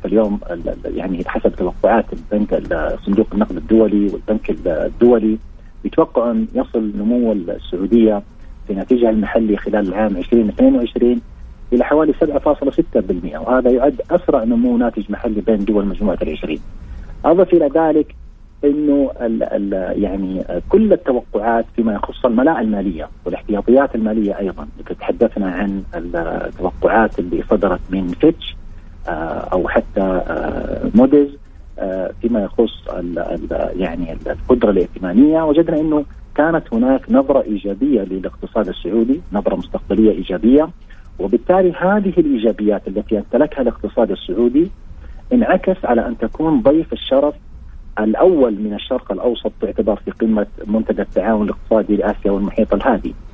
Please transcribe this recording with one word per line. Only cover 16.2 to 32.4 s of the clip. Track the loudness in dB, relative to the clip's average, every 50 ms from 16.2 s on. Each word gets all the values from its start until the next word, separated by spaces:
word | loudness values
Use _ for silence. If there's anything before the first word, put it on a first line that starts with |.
| -2
العشرين. | -6 -6 -6 -6 -6 -6 -8 -8 -14 -14 -14 -14 -14 -14 -14 -14 -14 -14 -2 2
أضف | 4 6 6 6 6 6
إلى | 4 4 4 2
ذلك | 2 2 4 4 2 2 0 -4 -20 -20 -20 -20 -20 -20 -20 -14 -2 0
أنه | 2 2 2 2 2 4 4 2 0 -2 -4
ال-، | -4 -2 -2 -2 -2
ال-، | -2 -2 -2 -2 -2 -2 -2 -2 -2 -2 -2 -2
يعني، | -2 -2 -4 -4 -4 -4 -6 -6 -4 -6 -6 -2 2
كل | 4 4 6 6 4
التوقعات | 2 2 0 -2 -2 -2 -2 -4 -2 0 2 2 2 0 -2 -2
فيما | -2 0 0 0
يخص | -2 -4 -8 -10 -2 -2
الملاءة | 0 2 4 4 4 2 2
المالية | 0 -2 -2 -2 -2 -4 -4 -6 -10 -12 -12 -10 -8
والاحتياطيات | -8 -8 -8 -4 -4 -4 -2 2 4 4 4 4 2 0
المالية | -2 -2 0 0 0 0 0 -2 -2
أيضا، | -4 -4 -4 -6 -12 -14 -14 -16
إذا | -12 -12 -10 -10
تحدثنا | -4 -6 0 2 2 0 2 -2 -4 -2
عن | -2 -2 -2 -2 -2 -4 -6 -8 -10 -8 -8 -6 -4
التوقعات | -4 -4 -4 -4 -6 -6 -8 -8 -4 -6 -6 -4 0 0 2 2 4 2 2 0 -4
اللي | -4 -2 -4 -4 0 0
صدرت | 0 2 2 0 0 -2 -4 -4
من | -4 -2 -2 -2
فيتش، | -2 4 4 4 4 2 -6 -14 -14 -14 -16 -16 -16 -16 -18 -18 -18 -14 -8 -8
آه، | -6 -6 -6 -6 -6 -8 -6 -4 -4
أو | -4 -2 0
حتى، | 0 0 -2 0 -2 -2
آه، | 0 0 0 -2 -2 -4 -4 -4 -4 -4 -4 -6 -6 -6 -6 -4 -4 2 6
models، | 6 6 8 8 6 4 4 0 -14 -18 -20 -20 -20 -18 -18 -10 -8
آه، | -6 -6 -4 -4 -4 -6 -6 -4 -4
فيما | 0 0 0